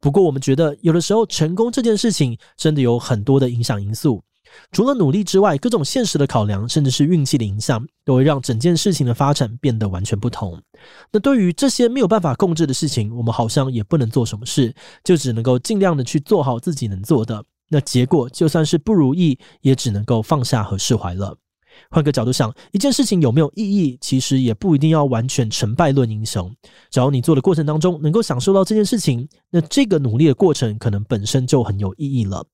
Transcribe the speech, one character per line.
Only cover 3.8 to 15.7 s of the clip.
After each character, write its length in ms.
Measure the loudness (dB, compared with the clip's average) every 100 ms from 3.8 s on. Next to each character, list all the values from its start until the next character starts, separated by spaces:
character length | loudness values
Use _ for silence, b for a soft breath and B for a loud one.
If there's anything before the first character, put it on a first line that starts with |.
因 140 | -4 -2
素， 260 | -2 -2 _ _ b b b
除 100 | 0
了 100 | 0
努 160 | 2 2
力 140 | 0
之 160 | 2 2
外， 180 | 4 2
各 120 | 0
种 140 | -2 -2
现 200 | -2 0
实 120 | 0
的 100 | 0
考 160 | 0
量， 240 | 0 -2 -2
甚 160 | 0
至 80 | 0
是 140 | 2 2
运 180 | 2
气 140 | 2 0
的 80 | -2
影 140 | -4
响， 260 | -2 -4 -4 _
都 120 | 0 2
会 80 |
让 180 | 4 0
整 180 | -2 -2
件 160 | 0 2
事 160 | 0
情 160 | 0 0
的 60 |
发 200 | 0 0
展 220 | 0 -2 -2
变 180 | -2 0
得 80 | -2
完 160 | -4
全 160 | -4 -4
不 100 | -4
同。 320 | -6 -10 -10 _ B B B B
那 60 | 0
对 180 | 2 2
于 160 | 2
这 160 | 2 -2
些 180 | 2 0
没 140 | 2
有 60 | 2
办 120 | 2
法 160 | 0 0
控 180 | 0
制 140 | 0 0
的 60 |
事 160 | 0 -2
情， 260 | -2 -4 -4
我 60 |
们 120 | -4
好 140 | -2 0
像 240 | 0 -2
也 100 | -4
不 160 | -2 0
能 120 | 0
做 160 | 0 -2
什 120 | -6
么 80 | -6
事， 300 | -2 -2 -2 B B
就 140 | 0 0
只 160 | 2
能 100 | -2
够 160 | 0 0
尽 220 | 0